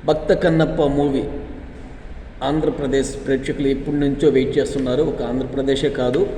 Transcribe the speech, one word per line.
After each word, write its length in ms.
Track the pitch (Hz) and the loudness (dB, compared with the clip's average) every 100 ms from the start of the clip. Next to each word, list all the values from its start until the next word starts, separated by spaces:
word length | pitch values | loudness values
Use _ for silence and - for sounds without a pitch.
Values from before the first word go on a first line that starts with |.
| - | 2
భక్త 280 | 156 - | 0 4
కన్నప్ప 500 | 190 180 160 156 - | 2 4 4 2 2
మూవీ 400 | 147 139 143 135 - 147 - - - - - - - - - - | 2 4 2 0 -2 -6 -10 -14 -14 -16 -16 -16 -14 -14 -14 -6
ఆంధ్రప్రదేశ్ 840 | 135 151 156 151 143 135 123 - - | -2 0 0 0 0 0 0 -4 -2
ప్రేక్షకులు 400 | 135 - 139 139 | -2 -2 0 0
ఎప్పటి 300 | 131 151 147 | 0 -2 0
నుంచో 320 | 143 135 156 | 0 4 4
వెయిట్ 280 | 135 131 147 | 4 2 0
చేస్తున్నారు. 460 | 127 143 131 127 | 0 -2 0 0
ఒక 180 | 156 143 | 0 -2
ఆంధ్రప్రదేశే 680 | 120 127 127 135 135 135 151 | -4 -4 -4 -2 0 0 0
కాదు 380 | 127 123 135 202 | 0 0 2 0